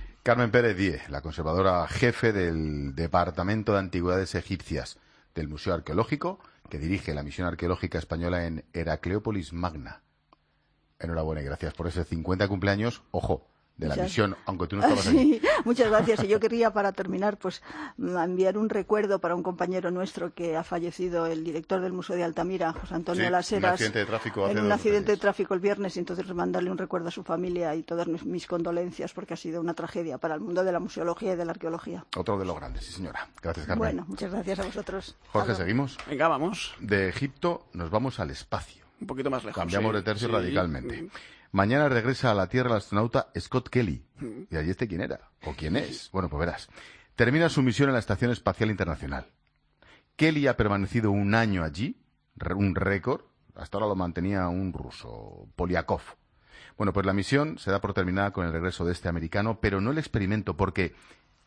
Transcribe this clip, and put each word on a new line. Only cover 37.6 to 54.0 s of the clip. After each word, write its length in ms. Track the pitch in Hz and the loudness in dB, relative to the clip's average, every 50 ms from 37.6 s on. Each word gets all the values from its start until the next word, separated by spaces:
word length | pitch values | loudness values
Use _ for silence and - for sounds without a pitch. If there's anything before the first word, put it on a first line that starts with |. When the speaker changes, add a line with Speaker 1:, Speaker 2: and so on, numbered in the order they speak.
| - _ - | -6 _ -8
Speaker 1:
nos 160 | 87 85 80 | -6 -4 0
vamos 300 | 92 107 127 131 - - | 0 0 0 0 -2 -4
al 100 | 92 71 | -4 -6
espacio. 540 | 67 - - - - 98 - - - - - _ _ _ | -6 -8 -8 -6 -6 -6 -6 -8 -16 -20 -20 _ _ _
Speaker 3:
Un 60 | - 190 | -10 -8
poquito 220 | 127 131 131 139 | -6 -4 -2 -2
más 140 | 135 127 110 | -2 -2 -4
lejos, 160 | 107 92 98 | -6 -4 -4
Speaker 1:
Cambiamos 320 | 87 85 90 101 107 110 | -2 0 2 2 2 4
Speaker 3:
sí. 40 | 107 104 | 2 2
Speaker 1:
de 60 | 90 | 0
tercio 240 | 107 107 104 120 117 | 0 -2 0 0 0
Speaker 3:
Sí. 40 | 113 | 0
Speaker 1:
radicalmente. 680 | 104 92 90 139 95 92 85 73 65 64 - - - | 0 0 2 2 2 0 0 -2 -4 -6 -8 -8 -8
Speaker 3:
Mm. 80 | - 185 - - - - - - - _ | -10 -12 -14 -16 -18 -20 -20 -20 -14 _
Speaker 1:
Mañana 380 | - 98 98 104 123 143 151 143 | 2 2 4 4 4 4 4 4
regresa 420 | 131 117 110 127 131 - - 123 | 4 2 2 2 0 2 2 4
a 20 | 107 | 4
la 140 | 101 92 87 | 4 2 2
Tierra 240 | - 127 127 123 | 2 2 2 4
el 60 | 113 104 | 2 2
astronauta 500 | - - 101 104 113 120 - 135 - - - 82 | 0 0 2 2 2 2 2 0 0 0 -4 -8
Scott 300 | - - - 127 - - | -6 -2 -2 -2 -2 0
Kelly. 340 | - - 120 90 67 60 - _ _ - | 2 2 2 2 0 -4 -8 _ _ -12
Speaker 3:
Mm. 220 | 147 117 104 123 185 - | -10 -10 -10 -12 -10 -6
Speaker 1:
¿Y 60 | 82 | -4
allí 140 | 78 76 82 | -2 0 0
este 160 | 95 - 127 107 | 0 -2 -2 -2
quién 140 | 90 82 | -2 -4
era? 180 | - 64 - - - _ _ _ - | -4 -4 -6 -8 -10 _ _ _ -10
¿O 80 | 78 69 | -10 -8
quién 220 | - 76 76 87 | -6 -4 -2 0
es? 340 | 135 - - - - - - - | 0 -2 -4 -6 -12 -12 -6 -4
Bueno, 160 | 95 92 - | -2 -2 -2
pues 100 | 71 73 | -2 -2
verás. 300 | 82 87 - - - - - - - - - - - _ _ - | -2 -2 -2 -4 -10 -16 -20 -20 -20 -20 -20 -20 -20 _ _ 2
Termina 320 | 117 117 135 156 170 160 | 4 4 6 4 4 4
su 120 | - 151 | 4 4
misión 280 | 135 127 107 - 143 139 | 4 4 4 4 4 4
en 40 | 131 | 4
la 60 | 117 | 2
Estación 320 | 104 - 104 - 120 120 | 2 0 0 0 2 0
Espacial 400 | 120 - - 104 92 - 113 110 | 0 0 0 -2 0 2 0 0
Internacional. 560 | 104 90 95 85 76 - 73 67 69 65 - - _ _ _ _ _ _ _ _ _ _ _ - - _ _ _ _ | 0 0 -2 -2 -2 -4 -6 -6 -8 -8 -8 -12 _ _ _ _ _ _ _ _ _ _ _ -20 -20 _ _ _ _
Kelly 320 | - 147 160 156 147 143 131 | 2 4 4 4 4 4 4
ha 80 | 117 | 4
permanecido 560 | - 113 104 101 98 98 92 - 120 107 104 | 4 4 2 4 2 2 0 0 2 4 4
un 240 | 101 101 101 101 107 | 4 4 4 4 4
año 280 | 113 113 110 101 90 82 | 4 4 4 2 2 0
allí, 320 | 80 71 85 117 170 254 - _ _ _ _ _ _ _ - | -2 -2 -4 -4 -4 -4 -8 _ _ _ _ _ _ _ -8
re-, 160 | - - 90 | -4 -2 0
un 220 | 101 101 98 90 | 2 2 2 4
récord. 460 | 92 90 98 98 95 - 120 135 - - _ _ _ _ - _ | 2 2 2 2 2 0 0 -2 -2 -4 _ _ _ _ -20 _
Hasta 220 | - 87 - - 101 | -16 -10 -6 -4 0
ahora 120 | 110 107 | 0 0
lo 60 | 98 | 2
mantenía 520 | 95 | 2